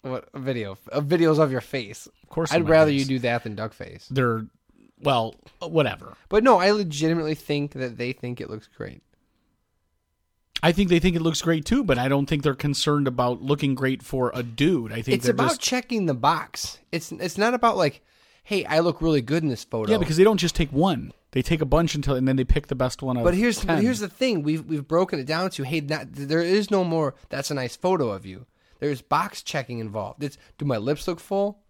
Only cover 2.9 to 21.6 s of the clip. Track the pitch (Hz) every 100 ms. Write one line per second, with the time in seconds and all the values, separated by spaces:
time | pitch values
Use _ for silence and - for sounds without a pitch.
2.9 | 139 135 131 120 117 117 104 110 - -
3.9 | - - 135 123 113 110 _ _ _ _
4.9 | _ - 127 113 - - _ 175 160 135
5.9 | 92 - - _ 202 247 214 185 208 185
6.9 | 143 160 170 156 151 - 147 143 139 127
7.9 | 117 123 131 123 120 - 110 - _ -
8.9 | - _ _ _ _ _ _ _ _ _
9.9 | _ _ _ _ _ _ - 156 170 196
10.9 | 170 175 170 165 151 165 160 147 254 214
11.9 | 123 131 139 139 156 147 127 147 139 -
12.9 | 147 135 123 123 123 135 143 143 127 135
13.9 | 131 - 135 123 123 120 113 147 170 113
14.9 | 113 113 165 240 202 285 302 - 254 -
15.9 | 233 175 127 135 165 - - - - _
16.9 | 170 - 165 180 185 214 247 233 190 156
17.9 | - _ _ _ _ - 202 - 156 170
18.9 | 156 165 151 117 160 160 120 - 113 107
19.9 | 214 156 156 202 202 170 - 160 139 185
20.9 | 156 110 - _ 131 - 165